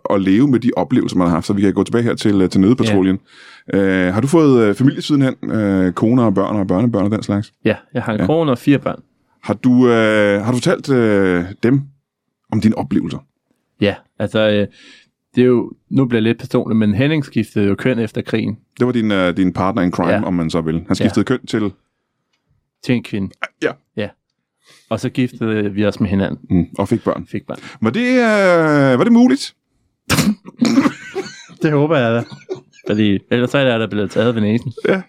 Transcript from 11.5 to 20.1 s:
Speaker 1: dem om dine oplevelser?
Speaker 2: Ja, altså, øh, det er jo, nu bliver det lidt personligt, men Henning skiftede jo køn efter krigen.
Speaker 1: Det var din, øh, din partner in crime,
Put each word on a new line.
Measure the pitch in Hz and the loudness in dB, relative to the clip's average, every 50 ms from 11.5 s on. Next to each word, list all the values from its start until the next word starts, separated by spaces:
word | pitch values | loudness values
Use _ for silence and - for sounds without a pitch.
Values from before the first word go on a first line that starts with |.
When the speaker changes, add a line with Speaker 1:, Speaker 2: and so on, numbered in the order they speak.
| 104 - - | -6 -2 0
Speaker 1:
dem | 117 139 139 139 - _ _ _ _ _ _ _ _ _ _ _ _ | 0 0 0 -2 -6 _ _ _ _ _ _ _ _ _ _ _ _
om | 110 107 | -4 0
dine | 90 110 - | 0 0 0
oplevelser? | - 139 139 - - - - - - - _ _ _ _ _ _ _ _ _ _ _ | -2 -6 -2 -2 -2 -2 -4 -8 -10 -14 _ _ _ _ _ _ _ _ _ _ _
Speaker 2:
Ja, | 104 98 98 - _ _ _ - | -2 -2 -2 -4 _ _ _ -8
altså, | 104 98 - 110 | -6 -2 0 0
øh, | 107 107 104 104 101 98 - _ - - - - _ _ _ _ _ _ _ | 2 2 2 0 -2 -4 -6 _ -20 -20 -20 -20 _ _ _ _ _ _ _
det | 123 | 2
er | 123 | 4
jo, | 127 123 117 - - - - _ _ | 4 4 2 0 -4 -10 -20 _ _
nu | - 135 135 | 0 0 0
bliver | 117 117 110 | 2 0 0
det | 107 113 | 0 0
lidt | 117 - | -2 -2
personligt, | - - - 123 - - - 110 | -4 -4 -2 -2 -2 0 0 0
men | 110 104 98 | 2 2 2
Henning | 101 135 147 160 156 139 | 2 0 0 0 -2 -4
skiftede | - - 113 104 - - 110 101 | -4 -4 -4 -4 -2 -2 -2 0
jo | 101 98 | 0 -2
køn | - - 131 123 117 | 0 -2 -2 -2 -2
efter | 113 107 - 113 | -4 -4 -6 -8
krigen. | 101 - - 113 107 107 110 - _ _ _ - | -4 -2 -2 -2 -2 -4 -6 -8 _ _ _ -2
Speaker 1:
Det | 120 | 0
var | 127 | 0
din, | 123 117 110 107 | 2 0 0 0
øh, | 101 95 90 87 85 | 0 2 0 0 0
din | 95 92 92 87 | 0 0 0 0
partner | - 92 95 92 - | 0 -2 -2 0 0
in | 87 90 | -2 -2
crime, | - - 90 82 | 0 -2 0 0